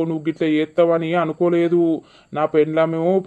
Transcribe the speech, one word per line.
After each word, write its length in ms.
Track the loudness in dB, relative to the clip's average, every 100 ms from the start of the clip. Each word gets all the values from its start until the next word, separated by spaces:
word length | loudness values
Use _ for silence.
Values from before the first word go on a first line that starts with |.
| 0
నువ్వు 140 | -4 -6
గిట్ల 180 | -4 0 0
చేస్తావని 540 | 0 2 2 2 0 -2
అనుకోలేదు. 600 | -2 -2 0 2 2 2 2 -2 -8 -20 _ -4
నా 80 | 0
పెండ్లామేమో 600 | 0 2 0 0 0 0 0